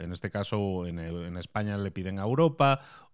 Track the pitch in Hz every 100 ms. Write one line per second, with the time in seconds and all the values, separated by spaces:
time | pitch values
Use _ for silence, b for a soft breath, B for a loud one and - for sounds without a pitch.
0 | 87 87 98 101 101 107 101 92 87 85
1 | 82 87 87 87 85 110 104 101 98 98
2 | 92 98 104 131 165 139 139 135 b b
3 | b